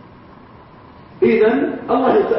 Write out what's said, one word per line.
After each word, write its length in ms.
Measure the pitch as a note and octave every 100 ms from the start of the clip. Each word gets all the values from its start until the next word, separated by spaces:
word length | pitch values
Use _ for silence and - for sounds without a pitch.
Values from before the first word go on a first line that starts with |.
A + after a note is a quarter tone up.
| - - - - - - - - - - - -
إذن 520 | A#3 G#3+ G#3+ C4+ - - -
الله 360 | C4 B3 G#3 -